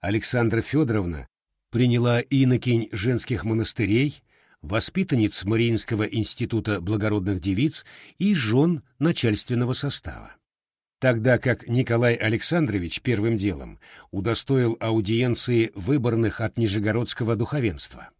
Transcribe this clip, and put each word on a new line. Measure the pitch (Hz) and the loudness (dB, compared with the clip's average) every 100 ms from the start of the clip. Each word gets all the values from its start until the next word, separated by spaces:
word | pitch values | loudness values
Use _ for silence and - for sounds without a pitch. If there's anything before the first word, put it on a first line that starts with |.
Александра | - 107 - 127 117 113 | -2 -2 -2 0 2 0
Фёдоровна | - 143 151 110 87 80 67 _ _ _ _ | 0 0 0 0 -2 -6 -12 _ _ _ _
приняла | 113 123 120 120 120 | 2 2 4 4 2
инокинь | 120 139 131 123 123 117 110 | 2 4 4 4 2 0 0
женских | 110 104 123 - 110 92 | -4 0 0 -2 -4 -2
монастырей, | 113 107 - 101 107 143 - _ _ _ _ | -2 -2 -2 2 2 2 -4 _ _ _ _
воспитанниц | 73 104 110 - 190 135 107 - 95 | -4 -2 -2 -2 0 2 0 -2 -2
Мариинского | 113 117 113 - 110 | 0 2 0 -2 -4
института | 107 113 101 - 117 113 104 104 | -2 -2 -4 -4 -4 -2 -2 -4
благородных | 87 107 107 104 92 95 | -2 -2 0 0 0 -2
девиц | 85 95 147 - - - - _ | -2 0 0 -2 -14 -20 -20 _
и | 190 | 0
жён | 196 113 117 160 165 - _ | 0 2 4 4 2 -6 _
начальственного | 147 - 120 104 - 123 120 | -2 0 0 0 -2 -2 -2
состава. | 127 143 - - 58 53 - _ _ _ _ _ _ | -2 -4 -6 -10 -14 -16 -20 _ _ _ _ _ _
Тогда | 131 117 113 120 | 0 2 4 4
как | 131 120 - | 2 -2 0
Николай | 120 131 117 123 117 | 0 2 2 2 2
Александрович | 107 110 - 170 151 101 87 - | 0 0 0 0 0 0 -4 -6
первым | - 113 107 113 | -2 0 2 2
делом | 101 78 - - - - - | 0 -2 -8 -16 -20 -20 -10
удостоил | 95 98 113 - 135 123 113 | -6 -2 -2 0 2 2 0
аудиенции | 113 113 98 113 123 117 - 120 113 | 0 0 2 0 2 0 0 2 2
выборных | - 90 147 120 113 113 - | -2 0 0 2 2 0 -2
от | 110 - | -6 -2
нижегородского | 113 98 104 110 120 - 110 117 | 0 0 0 0 -2 -4 -2 -2
духовенства. | 117 147 117 76 - - - _ | -2 -2 -2 -4 -10 -14 -20 _